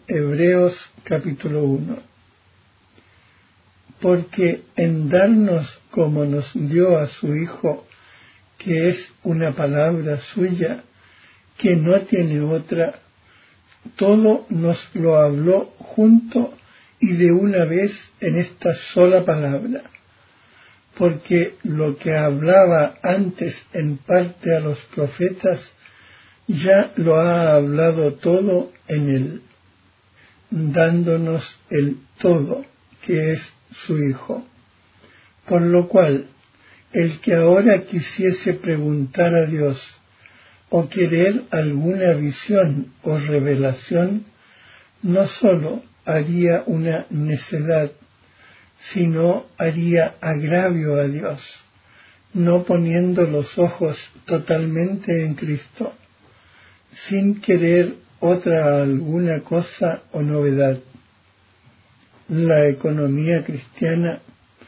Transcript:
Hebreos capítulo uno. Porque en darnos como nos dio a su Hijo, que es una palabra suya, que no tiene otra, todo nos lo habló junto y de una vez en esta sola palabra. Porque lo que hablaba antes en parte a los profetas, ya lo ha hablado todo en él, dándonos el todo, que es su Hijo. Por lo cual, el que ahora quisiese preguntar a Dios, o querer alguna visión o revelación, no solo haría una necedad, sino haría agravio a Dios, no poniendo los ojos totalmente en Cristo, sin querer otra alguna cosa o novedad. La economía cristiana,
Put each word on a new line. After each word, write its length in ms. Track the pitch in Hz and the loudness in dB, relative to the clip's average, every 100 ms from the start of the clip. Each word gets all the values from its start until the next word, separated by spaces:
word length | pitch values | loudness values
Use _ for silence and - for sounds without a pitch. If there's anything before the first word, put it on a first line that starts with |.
| - | -6
Hebreos 680 | 156 147 147 175 180 180 180 - - | -4 -2 0 2 4 2 0 -16 -20
capítulo 600 | - 156 160 139 - 151 | -6 -4 -4 -8 -6 -2
uno. 340 | 143 135 156 - - _ _ _ _ _ _ _ _ _ _ _ _ _ _ _ _ _ _ - | 0 -2 -4 -10 -14 _ _ _ _ _ _ _ _ _ _ _ _ _ _ _ _ _ _ -4
Porque 640 | 185 180 170 - 175 165 - - | 0 0 -2 -2 -2 -2 -8 -4
en 320 | 170 160 151 | -2 -2 0
darnos 680 | 180 196 220 208 170 143 - _ | 2 4 4 2 0 -4 -14 _
como 340 | - 156 147 | -2 0 0
nos 260 | 147 143 135 | -2 -2 -6
dio 440 | - 147 165 185 165 | -6 -2 2 2 2
a 100 | 147 | 0
su 260 | - 160 | -6 -6
Hijo, 520 | 147 170 - 165 147 - _ _ - _ _ _ _ | -4 -6 -4 -4 -4 -10 _ _ -20 _ _ _ _
que 320 | 202 160 170 | -4 0 0
es 180 | 180 - _ | -2 -10 _
una 280 | 190 160 160 | -4 -2 -2
palabra 680 | 131 147 147 156 170 151 143 | -2 -2 0 0 0 -4 -6
suya, 640 | - - 185 175 165 247 - _ _ _ _ _ _ _ | -8 -4 -2 -2 -4 -6 -14 _ _ _ _ _ _ _
que 180 | 202 175 | 0 2
no 240 | 156 196 | 2 2
tiene 380 | 196 190 170 151 | 2 0 0 -2
otra, 580 | 147 160 - 170 165 - _ _ _ _ _ _ _ _ - - | -2 -4 -4 -2 -2 -4 _ _ _ _ _ _ _ _ -20 -2
todo 500 | 196 214 220 226 - | 4 4 4 2 -2
nos 300 | 165 170 165 - | -2 -2 -2 -6
lo 220 | - 165 156 | -2 2 4
habló 560 | 147 143 160 190 247 _ | 4 2 2 2 0 _
junto 720 | - - 220 233 - 247 240 - _ _ _ _ | -8 2 6 6 4 -2 -4 -8 _ _ _ _
y 140 | 185 | -2
de 200 | 175 175 | 2 4
una 320 | 175 202 190 | 4 2 0
vez 280 | 160 170 202 - - _ | 0 0 -2 -4 -20 _
en 160 | 185 160 | -2 -2
esta 380 | 170 - 175 | -4 -4 -4
sola 500 | 160 - - 180 185 | -4 -4 4 6 6
palabra. 580 | 180 156 143 139 233 262 - _ _ _ _ _ _ _ _ _ _ - | 2 -2 -2 -4 -6 -8 -10 _ _ _ _ _ _ _ _ _ _ -2
Porque 600 | 175 160 - 175 175 - | 0 0 -2 0 0 -6
lo 360 | - 151 156 139 | -6 -2 -2 -4
que 180 | 170 156 | -4 0
hablaba 800 | 151 143 156 190 185 165 147 - | 0 0 4 6 6 4 0 -2
antes 520 | 180 190 190 180 170 - - | -2 0 -2 -4 -8 -8 -12
en 260 | 175 151 143 | -6 -6 -6
parte 580 | - 180 175 - - 165 | 0 0 0 -6 -2 0
a 40 | |
los 180 | 151 143 - | 0 -6 -10
profetas, 640 | - 143 - 180 185 185 160 - _ _ _ - - _ _ - | -6 -6 -2 -4 -2 -2 -2 -8 _ _ _ -20 -20 _ _ -6
ya 440 | 160 185 196 202 - | -4 4 4 4 -2
lo 200 | 165 156 | 2 2
ha 380 | 170 170 165 | 4 2 4
hablado 600 | 151 143 143 165 160 147 | 4 2 2 2 2 -2
todo 580 | 143 170 180 202 180 180 _ - | 0 0 2 2 0 -2 _ -6
en 220 | 151 143 | -4 0
él, 320 | 135 135 165 - _ _ _ _ _ _ _ _ _ _ | -2 -2 -8 -20 _ _ _ _ _ _ _ _ _ _
dándonos 1040 | 170 156 151 165 170 170 165 165 165 - - _ | -4 -2 2 2 2 0 -2 -2 -4 -8 -18 _
el 300 | 151 143 - _ _ | -2 -2 -4 _ _
todo, 460 | 185 165 143 269 - _ _ _ | 0 2 0 -6 -10 _ _ _
que 300 | - 165 156 | -4 -2 -2
es 100 | 160 - _ _ - - | -4 -8 _ _ -20 -6
su 160 | 156 | -2
Hijo. 440 | 143 131 - 247 - _ _ _ _ _ _ _ _ _ - | -2 -4 -8 -12 -12 _ _ _ _ _ _ _ _ _ -2
Por 140 | 175 | 0
lo 240 | 170 175 180 | 4 2 4
cual, 420 | 196 160 139 - _ _ _ _ _ _ | 4 4 0 -4 _ _ _ _ _ _
el 280 | 196 170 151 | -2 -2 -2
que 140 | - | 0
ahora 480 | 170 165 185 220 190 | 2 4 6 6 2
quisiese 720 | 190 180 143 - 185 165 - | 0 -6 -6 -2 -2 -2 -4
preguntar 800 | - 175 156 151 147 135 - 170 | -4 -4 -2 -2 -2 -4 0 2
a 100 | 170 | 2
Dios, 520 | 156 156 147 135 - - _ _ _ _ _ _ _ | 0 0 -2 -4 -10 -20 _ _ _ _ _ _ _
o 180 | 165 170 | -2 0
querer 560 | 190 170 165 185 226 - | -2 0 2 2 0 -4
alguna 640 | 165 151 143 165 190 185 | -4 -2 -2 -2 0 0
visión 800 | 151 147 135 - 208 175 139 - _ | 2 -2 -6 0 2 2 0 -6 _
o 160 | 165 151 | -6 -4
revelación, 1040 | 147 147 139 135 135 127 - 170 180 208 - _ _ _ - - _ _ | -2 -2 0 0 0 -4 -4 -2 0 -2 -8 _ _ _ -20 -20 _ _
no 260 | 190 180 196 | -2 0 0
solo 540 | - 226 175 156 180 - _ | 2 2 2 -2 -8 -12 _
haría 600 | - 156 151 175 175 170 - | -4 -2 -2 0 2 0 -2
una 400 | 160 165 160 - | -4 -2 -4 -6
necedad, 800 | 151 151 147 - 160 156 160 147 - _ _ _ _ _ _ _ _ - | -6 -4 -4 -6 -6 -2 0 -2 -6 _ _ _ _ _ _ _ _ -10
sino 540 | 196 170 160 170 190 - _ | -2 0 2 0 0 -6 _
haría 580 | 165 160 170 170 160 - | -4 -2 0 2 0 -4
agravio 760 | 165 151 151 175 185 170 151 143 | -6 -4 -2 0 0 -2 -2 -2
a 80 | |
Dios, 360 | 143 147 190 143 - - _ _ _ _ _ _ _ | -2 -4 -8 -10 -14 -20 _ _ _ _ _ _ _
no 300 | 190 170 180 | -2 2 2
poniendo 580 | 180 175 165 170 180 180 | 2 -2 0 0 0 0
los 360 | 170 147 139 - | 0 -2 -4 -2
ojos 380 | 175 - 160 - - - | -2 0 -6 -6 -16 -20
totalmente 1000 | - 165 156 160 160 160 180 196 196 170 | -6 -6 -2 -2 -2 -2 -4 -4 -4 -2
en 100 | 160 | -2
Cristo, 600 | 143 151 147 - - 233 - _ _ _ _ _ _ _ _ _ - - | -6 -6 -8 -8 -12 -12 -12 _ _ _ _ _ _ _ _ _ -20 -6
sin 320 | 196 196 208 | -2 0 -2
querer 540 | - 180 170 175 175 - _ _ | 0 2 4 2 2 -4 _ _
otra 640 | 165 180 175 160 151 143 | 0 0 2 2 2 2
alguna 580 | 139 135 160 165 175 156 | 0 -2 -2 -2 -2 -2
cosa 640 | - 165 170 - 175 165 - | -2 -4 -4 -4 -4 -4 -10
o 100 | 156 | -6
novedad. 560 | 147 147 143 135 135 131 - - _ _ _ _ _ _ _ _ _ _ _ _ - | -2 0 0 2 2 0 -8 -20 _ _ _ _ _ _ _ _ _ _ _ _ -8
La 380 | 156 165 156 147 | -2 2 4 2
economía 800 | 139 156 151 143 139 156 170 | 0 -4 -2 -2 -2 0 -2
cristiana, 760 | - 147 - - 160 165 170 - - _ _ _ | -2 -10 -14 -6 -2 -2 -2 -6 -16 _ _ _